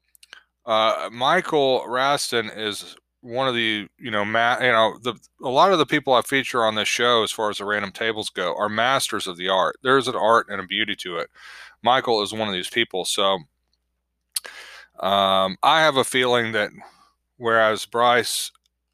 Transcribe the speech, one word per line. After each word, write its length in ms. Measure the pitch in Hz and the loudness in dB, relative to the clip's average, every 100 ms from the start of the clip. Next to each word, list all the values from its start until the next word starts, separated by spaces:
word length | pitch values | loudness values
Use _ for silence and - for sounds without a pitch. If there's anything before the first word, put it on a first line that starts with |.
| _ _ - - _ _ | _ _ -20 -20 _ _
Uh, 460 | - 110 110 71 90 | -2 2 2 0 -6
Michael 760 | 117 135 180 - 156 135 123 82 | -2 0 0 0 0 2 0 -2
Raston 680 | 123 135 143 - 120 107 104 | -2 0 0 -2 -4 -4 -6
is 400 | 107 98 - - _ _ | -8 -8 -12 -20 _ _
one 280 | 127 120 131 | -10 -4 -2
of 60 | |
the, 340 | 120 113 107 95 _ | 0 -2 -2 -6 _
you 120 | 123 | -6
know, 140 | 107 | -4
ma-, 340 | 104 110 117 123 | 0 2 2 2
you 100 | 127 | 2
know, 280 | 113 110 - | 4 2 0
the, 120 | 120 104 _ - | -8 -8 _ -10
a 60 | 135 | -2
lot 240 | 135 185 | 4 4
of 60 | 180 | 4
the 80 | 139 | 2
people 260 | 151 143 | 0 2
I 80 | 123 | 2
feature 420 | - 139 127 127 | 2 -2 -2 0
on 100 | 110 | 0
this 140 | 107 101 | 0 -2
show, 340 | - 120 117 | 0 2 2
as 80 | 101 | 0
far 200 | - 107 | -2 -4
as 80 | 98 | -4
the 60 | |
random 260 | 101 104 101 | -4 -4 -4
tables 380 | - 113 107 104 | -4 -4 -4 -8
go, 240 | - 87 | -4 -4
are 140 | - 104 | -2 -2
masters 580 | 107 123 135 - 107 98 | 0 0 0 -2 -6 -8
of 100 | 85 | -6
the 120 | 90 | -2
art. 280 | 95 82 - | 0 0 -2
There's 260 | 127 135 123 | 0 2 2
an 60 | |
art 320 | 110 104 117 - | 0 4 4 2
and 100 | 101 | -8
a 60 | 90 | -6
beauty 280 | 98 104 95 | -4 -4 -6
to 220 | 90 85 | -8 -8
it. 120 | - _ - - - _ | -8 _ -20 -20 -20 _
Michael 400 | 113 127 123 110 | 0 2 2 -2
is 120 | 98 | -2
one 140 | 110 107 | -4 -4
of 60 | |
these 140 | 92 90 | -4 -4
people. 360 | 120 113 92 | -4 -2 -4
So, 360 | 85 - 98 95 73 _ _ _ _ _ _ _ _ - - - - - - - | -4 0 0 0 -6 _ _ _ _ _ _ _ _ -14 -14 -20 -20 -20 -20 -8
um, 560 | 95 101 98 95 95 90 | 0 2 2 2 0 0
I 180 | 131 160 | 2 4
have 160 | 156 135 | 4 2
a 80 | |
feeling 480 | 117 131 127 123 113 | 0 0 2 0 0
that 180 | 110 104 - - _ _ _ _ - | -2 -4 -8 -20 _ _ _ _ -6
whereas 500 | 117 113 110 104 - | 0 4 4 2 -4
Bryce 680 | 117 120 120 107 - - _ _ _ _ | 0 2 2 0 -6 -8 _ _ _ _